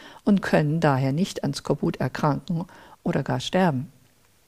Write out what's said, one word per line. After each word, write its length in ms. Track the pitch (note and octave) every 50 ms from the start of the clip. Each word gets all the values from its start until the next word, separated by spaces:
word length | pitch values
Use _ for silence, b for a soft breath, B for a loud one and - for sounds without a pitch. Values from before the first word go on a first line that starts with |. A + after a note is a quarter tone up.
| B B B B B
und 160 | A3+ G3+ F#3
können 400 | - - - D#3+ D#3 D3 D#3 E3
daher 320 | - D3 C3+ C3 C#3 C3+ C#3
nicht 320 | E3 G3 - - - -
an 80 | C#3+ C#3
Skorbut 440 | - - - C#3+ - - E3+ -
erkranken 680 | - C#3 C3 - - - D3+ C#3 C#3+ - - E3+ D#3+ F3 B B B B B B B -
oder 200 | - - D#3 C3+
gar 160 | - B2+ B2+
sterben. 500 | - - - F#3 F#3+ F3 C#3 B2 D3+ - - _ _ _ _ _ _ _ _ _ _